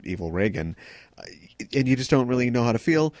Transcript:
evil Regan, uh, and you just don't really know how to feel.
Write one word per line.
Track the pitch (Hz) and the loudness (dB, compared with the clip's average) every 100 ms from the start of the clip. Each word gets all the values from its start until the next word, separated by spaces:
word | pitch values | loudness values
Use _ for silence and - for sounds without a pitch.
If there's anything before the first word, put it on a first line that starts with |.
| - | -10
evil | 90 82 | -8 -6
Regan, | 87 104 82 82 - - - - - | -2 -2 -2 -6 -10 -16 -20 -20 -20
uh, | - - 90 - 107 139 | -20 -20 -20 -20 -6 -2
and | 127 | 2
you | 127 | 0
just | 127 | 2
don't | 139 123 | 2 2
really | 127 123 | 0 0
know | 120 | 2
how | 120 | 2
to | 113 | 2
feel. | - 156 156 - | 2 2 0 -4